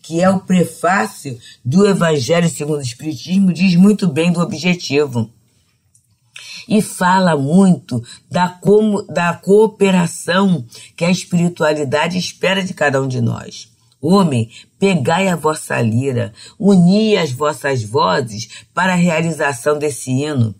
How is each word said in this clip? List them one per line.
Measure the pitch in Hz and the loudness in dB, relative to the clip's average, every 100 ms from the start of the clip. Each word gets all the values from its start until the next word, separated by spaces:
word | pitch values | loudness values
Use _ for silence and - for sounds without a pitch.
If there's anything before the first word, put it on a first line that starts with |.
que | - 165 | -6 0
é | 185 | 2
o | 190 | 0
prefácio | - 185 160 - 165 196 214 - 139 120 - - 120 | 0 0 0 -2 -2 -2 -4 -8 -14 -14 -18 -12 -2
do | 160 202 | 2 4
Evangelho | 175 165 156 117 170 170 | 2 0 0 0 0 0
segundo | - 147 147 | -2 -6 -4
o | |
Espiritismo, | 135 - 147 135 - 185 190 | -6 -10 -10 -10 -2 2 2
diz | 160 190 170 | 2 2 6
muito | 196 208 185 | 6 4 0
bem | 143 170 | 0 0
do | 170 | 0
objetivo. | 170 160 175 175 - 139 147 120 107 _ _ _ _ _ _ _ _ _ _ - - - - | -2 -2 -2 -2 0 0 0 -2 -4 _ _ _ _ _ _ _ _ _ _ -20 -20 -20 -2
E | 214 | -2
fala | - - 180 185 185 151 | -2 -2 2 2 2 0
muito | 135 175 190 170 - 123 117 - _ | 2 4 4 2 -2 -8 -8 -20 _
da | 175 180 | -4 -4
como, | - 175 208 214 202 | -4 2 4 4 -2
da | - 170 170 | -4 -4 -2
cooperação | 165 - 202 214 214 196 185 170 - - 180 196 165 120 - - - | -4 2 4 4 2 2 2 0 -4 -4 0 2 0 -4 -18 -20 -6
que | |
a | 170 | -2
espiritualidade | 180 - 175 175 175 156 151 143 147 170 180 | -2 -2 -2 -2 0 -2 0 -2 -2 -2 -4
espera | 170 - 175 190 | -6 -4 -2 -2
de | 185 | -6
cada | 180 147 135 | -2 -2 0
um | 135 | -2
de | 123 | -2
nós. | 120 117 - - - _ _ _ | -4 -4 -10 -20 -20 _ _ _
Homem, | 143 196 175 127 113 - _ _ | 0 2 2 0 -4 -10 _ _
pegai | 196 175 131 170 190 | 0 0 0 0 0
a | 165 | 0
vossa | 151 151 - 135 | -2 -4 -6 -2
lira, | 117 113 139 123 110 - - _ | 0 0 -2 -4 -6 -12 -20 _
uni | 185 196 175 202 220 202 | 2 4 6 4 2 0
as | 160 | 0
vossas | 123 147 151 147 135 | -2 -4 -2 -4 -4
vozes | 104 123 175 170 123 104 - - - | -2 0 0 0 -4 -10 -12 -16 -12
para | - 185 | -2 0
a | 180 | 2
realização | 175 160 165 151 147 131 - 147 | 0 0 -2 -2 -4 -2 -2 -2
desse | 147 131 - | -2 -6 -4
hino. | 127 151 143 113 98 | -2 -2 -2 -2 -4